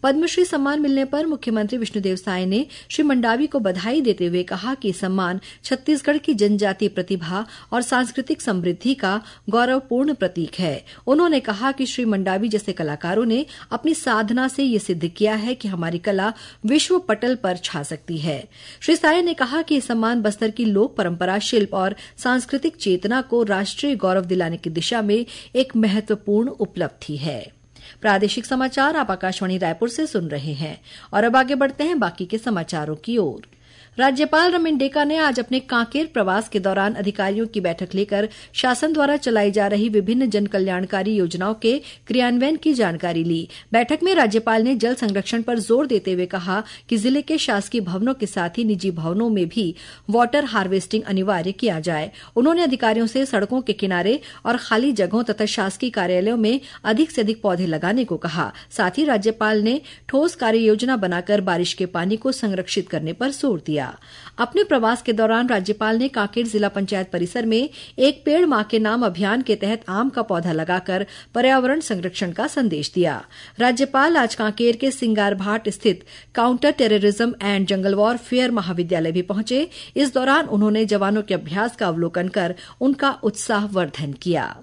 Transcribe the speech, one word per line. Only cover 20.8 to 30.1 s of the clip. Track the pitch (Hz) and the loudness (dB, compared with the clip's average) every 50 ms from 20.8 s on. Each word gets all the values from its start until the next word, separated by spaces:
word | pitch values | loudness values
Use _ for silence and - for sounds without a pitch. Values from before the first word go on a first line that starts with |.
| 214 277 - | 2 2 0
परंपरा, | - 202 175 175 170 180 180 185 208 | -2 -2 -2 0 -2 -2 0 0 0
शिल्प | 202 - - 226 202 202 - | -2 2 2 2 2 2 0
और | 196 185 190 208 - - - - - | -2 -2 -2 -4 -6 -14 -20 -18 -6
सांस्कृतिक | - 254 247 254 240 - - 277 - 330 311 | -2 0 0 0 0 -2 -4 0 0 -2 -4
चेतना | - - 202 185 180 180 196 240 262 | -2 0 0 0 0 0 0 0 0
को | 262 262 233 240 233 | -2 0 0 0 2
राष्ट्रीय | 202 202 190 202 196 - - - 285 277 | 2 0 -2 -2 -4 -6 -4 -2 -2 -2
गौरव | 208 190 185 185 196 185 | 0 0 2 2 2 0
दिलाने | 175 185 185 175 165 165 | 0 0 0 0 -2 -4
की | 170 - 165 | -6 -6 -6
दिशा | 160 175 165 - 233 233 220 | -4 -4 -4 -2 -2 -2 0
में | 202 208 226 240 - - - - - _ | 2 2 0 0 -2 -10 -20 -20 -6 _
एक | 247 262 262 - | 0 0 0 2
महत्वपूर्ण | 233 220 214 190 214 214 - 220 202 208 - 202 208 233 262 | 0 2 2 2 0 0 -2 -4 -4 0 0 2 2 2 0
उपलब्धि | - - 226 - - - 175 139 - - - - 151 | -2 -4 -4 -4 -2 -4 -6 -6 -6 -12 -12 -10 -8
है। | 143 135 160 139 113 92 - - _ _ _ _ - - - - - | -6 -6 -6 -6 -6 -10 -14 -20 _ _ _ _ -20 -20 -20 -20 -2
प्रादेशिक | - 220 202 196 202 202 - - 226 | 2 2 2 4 2 0 -2 -4 -4
समाचार | - 269 254 262 262 254 - 269 285 311 | -4 -2 -2 -2 -2 0 0 0 2 2
आप | 320 269 214 | 0 -2 -2
आकाशवाणी | 190 180 - 185 185 - 202 185 185 185 | -4 -4 -2 -4 -4 -2 -2 -2 -2 0
रायपुर | 185 165 165 165 220 240 | 0 -2 -2 -2 -4 -4
से | 240 - 311 | -2 -2 -4
सुन | 302 | -2